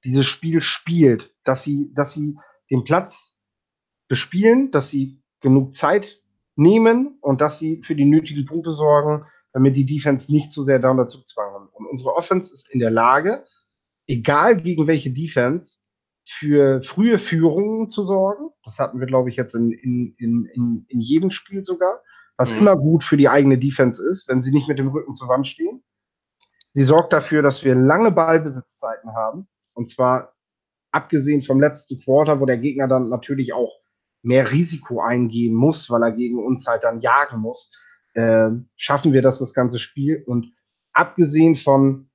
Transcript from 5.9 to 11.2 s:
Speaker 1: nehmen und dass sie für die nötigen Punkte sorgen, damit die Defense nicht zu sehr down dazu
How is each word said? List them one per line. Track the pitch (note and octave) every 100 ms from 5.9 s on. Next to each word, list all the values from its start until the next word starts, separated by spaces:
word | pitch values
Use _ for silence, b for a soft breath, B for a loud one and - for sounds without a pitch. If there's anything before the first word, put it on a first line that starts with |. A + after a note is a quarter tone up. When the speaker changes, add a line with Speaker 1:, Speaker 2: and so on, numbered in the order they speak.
| G3+ G3+ _ _ _ _ -
Speaker 1:
nehmen | D#3 A3 A3+ A#3 C#4 -
und | C#3+ C3
dass | D3+ D3+
sie | D#3 D#3+
für | -
die | D3+
nötigen | C#3+ D#3 D#3 D3 C3+
Punkte | D#3+ E3
sorgen, | D3+ D3+ D3 D3+ D3+ D3+ B B
damit | C3 C3+ C3
die | C3
Defense | D3 C#3+ C3+ -
nicht | D3 C#3+
zu | -
sehr | C3+ C3
down | C3 C3
dazu | A#2+ C3